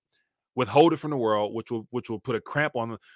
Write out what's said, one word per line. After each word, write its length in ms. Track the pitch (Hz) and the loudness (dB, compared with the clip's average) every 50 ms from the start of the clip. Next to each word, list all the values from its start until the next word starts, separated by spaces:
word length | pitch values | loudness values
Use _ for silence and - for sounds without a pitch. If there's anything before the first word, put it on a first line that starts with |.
| _ _ _ _ _ _ _ _ _ _ - | _ _ _ _ _ _ _ _ _ _ -4
withhold 380 | 127 127 107 - 143 160 170 160 | -4 -2 4 6 8 8 6 6
it 40 | 147 | 0
from 120 | - 151 | -4 -4
the 60 | 151 | -4
world, 380 | 135 117 110 107 104 104 104 107 | -2 0 0 2 0 0 -2 -4
which 160 | 113 110 - | -6 -8 -6
will, 160 | 123 113 107 - | -8 -8 -8 -8
which 180 | - 123 - - | -8 -8 -8 -8
will 120 | 117 104 | -10 -8
put 160 | - - 123 | -6 -4 -6
a 40 | 107 | -4
cramp 360 | - - - 147 151 151 - | -4 -4 -4 -2 -2 -2 -2
on 140 | 120 113 113 | -4 -6 -6
the 80 | 113 101 _ - - | -8 -12 _ -20 -20